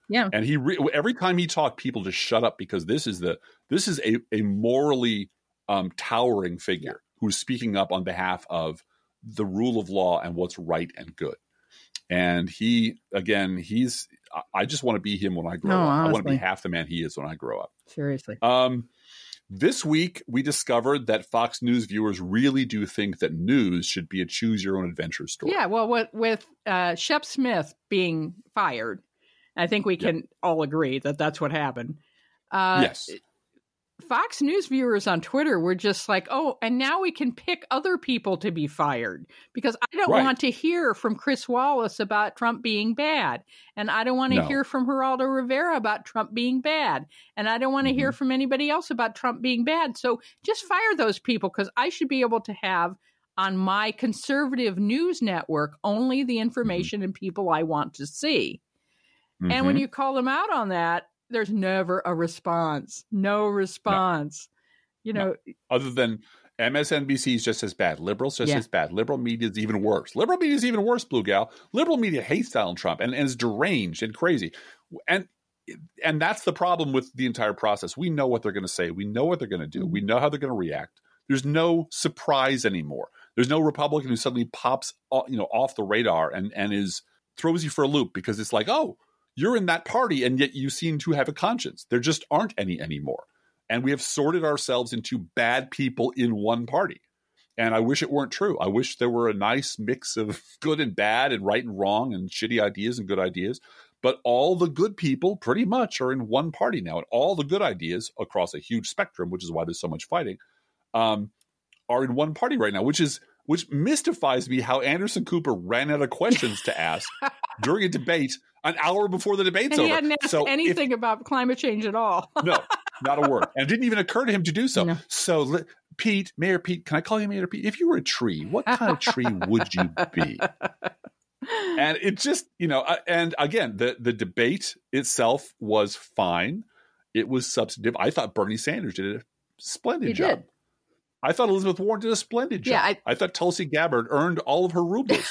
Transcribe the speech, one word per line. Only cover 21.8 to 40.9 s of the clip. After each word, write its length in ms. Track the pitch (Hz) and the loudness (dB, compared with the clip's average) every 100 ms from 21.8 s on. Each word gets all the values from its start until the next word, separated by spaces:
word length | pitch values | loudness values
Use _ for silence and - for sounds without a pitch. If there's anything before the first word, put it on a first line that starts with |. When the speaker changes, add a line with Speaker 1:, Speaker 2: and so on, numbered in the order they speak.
| 110 | 0
Speaker 2:
viewers 340 | 104 107 90 | 0 0 -2
really 460 | 90 107 139 135 127 | -2 2 4 2 0
do 200 | 107 101 | -2 -2
think 340 | - 101 87 | -2 -4 -2
that 140 | 82 | -2
news 520 | 82 92 135 101 87 85 | 0 2 4 4 2 -2
should 220 | 95 82 | -4 -4
be 120 | 95 | -4
a 40 | 87 | -4
choose-your-own-adventure 1000 | - 113 107 95 95 87 82 82 - - | -2 0 0 0 -2 -2 -4 -6 -8 -8
story. 240 | - - | -6 -2
Speaker 1:
Yeah, 120 | 381 190 | 0 0
well, 200 | 226 220 | 0 2
with, 200 | 240 226 | 0 0
with, 320 | 214 226 220 - _ 214 | -2 -2 -2 -6 _ -2
uh, 280 | 185 175 175 | 0 0 -2
Shep 300 | - 294 - | 0 -2 -2
Smith 480 | - 254 190 147 - _ | -2 0 0 -2 -8 _
being 460 | 196 180 160 156 180 - - | 0 2 0 -4 -8 -8 -2
fired, 460 | 185 120 113 95 _ _ _ _ _ - | -2 -2 -4 -6 _ _ _ _ _ -4
I 100 | 170 | 0
think 180 | 214 202 | 0 0
we 100 | 175 | 0
Speaker 2:
Yeah. 140 | - | 0
Speaker 1:
can 160 | 160 - _ | -2 -6 _
all 200 | 180 160 | 0 0
agree 360 | 147 156 143 135 | 0 0 0 0
that 180 | 143 143 | -2 0
that's 240 | 156 151 | -2 -2
what 100 | 147 | -2
happened. 460 | 156 143 123 120 - _ _ _ _ _ | 0 -2 -4 -8 -10 _ _ _ _ _
Uh, 280 | 190 185 185 | 0 2 4
Speaker 2:
Yes. 260 | - - - - - _ _ _ _ _ _ - - | 2 0 -12 -14 -18 _ _ _ _ _ _ -20 -2
Speaker 1:
Fox 340 | 240 453 - | 0 0 0
News 260 | 285 392 - | 0 0 0
viewers 400 | 262 247 208 196 | 0 2 2 2
on 120 | 170 | -2
Twitter 380 | - 269 311 196 | 0 0 2 2
were 160 | 170 185 | 2 0
just 320 | 214 185 - | 0 -2 0
like, 200 | 190 - | -2 0
"Oh, 260 | 262 302 - | -2 -2 -2
and 160 | 226 247 | -2 0
now 240 | 269 349 | 0 0
we 100 | 370 | 0
can 220 | 339 262 | -2 -4
pick 320 | 240 - 349 - | -4 -4 -6 -2
other 280 | 262 370 359 | -2 0 0
people 400 | - 240 208 180 | 0 -2 0 -2
to 120 | 185 | -2
be 160 | 165 147 | -2 -4
fired 600 | - 147 127 113 80 - - - | 0 0 0 -4 -6 -12 -20 -14
because 220 | - 247 226 | -4 -2 0
I 160 | 247 330 | -2 0
don't 120 | 381 | 4
Speaker 2:
Right. 120 | - | 6
Speaker 1:
want 160 | 262 254 | 6 4
to 120 | 262 | 0
hear 420 | 240 320 349 294 | 0 0 2 0